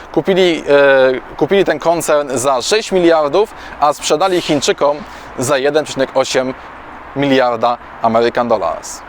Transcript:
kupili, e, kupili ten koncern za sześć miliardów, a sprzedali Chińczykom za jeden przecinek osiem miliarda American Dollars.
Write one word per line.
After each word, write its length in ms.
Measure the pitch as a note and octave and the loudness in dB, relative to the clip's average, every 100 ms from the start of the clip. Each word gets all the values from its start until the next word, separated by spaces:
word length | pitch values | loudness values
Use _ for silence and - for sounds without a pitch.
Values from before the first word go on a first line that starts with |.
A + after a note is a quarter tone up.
| - | -6
kupili, 500 | E3 E3+ F#3 F3+ D3+ - | -4 0 2 2 0 2
e, 680 | C#3+ C#3 C3+ C3 B2+ - - | 4 6 6 4 2 -6 -4
kupili 280 | D3 G3 | 0 2
ten 140 | F3+ D3+ | 2 0
koncern 600 | E3+ E3+ D#3 D3+ C#3+ B2+ | 0 0 0 0 0 -2
za 240 | C3+ B2+ | 0 0
sześć 300 | - G#3+ - | 0 -2 0
miliardów, 640 | F#3+ E3+ D#3+ D3 E3+ A3 - - - | 2 4 4 2 0 0 -4 -14 -2
a 120 | D3 | -2
sprzedali 480 | C#3 - D#3 F#3+ F3+ | 0 -2 0 2 0
Chińczykom 560 | - C#3+ - - C#3+ D3 - - - - | 0 0 0 0 0 -2 -8 -18 -14 -6
za 200 | B2 C#3 | -2 0
jeden 260 | C#3+ D3+ | 0 0
przecinek 260 | C#3+ C3+ C3 C3+ | -2 -4 -2 -2
osiem 380 | C3 C3 C3 C3 - - - - - C#3 | 0 0 -2 -6 -14 -20 -20 -20 -12 -4
miliarda 600 | C#3 C3 B2 A#2 A#2+ A#2+ - - | 2 2 2 2 0 -2 -8 -2
American 460 | A#2 A2+ A#2 A#2+ A#2+ | 0 2 2 0 0
Dollars. 520 | G#2+ E2 D#2+ - - | 0 0 -6 -10 -16